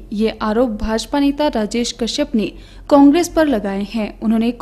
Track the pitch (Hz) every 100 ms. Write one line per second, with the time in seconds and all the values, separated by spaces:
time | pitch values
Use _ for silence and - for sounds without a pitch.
0 | - 202 220 - 220 214 262 208 214 226
1 | 226 285 277 285 294 254 208 233 233 -
2 | 226 - 285 220 202 - - - - 285
3 | 285 320 339 330 311 226 196 196 196 226
4 | 208 - 220 226 233 240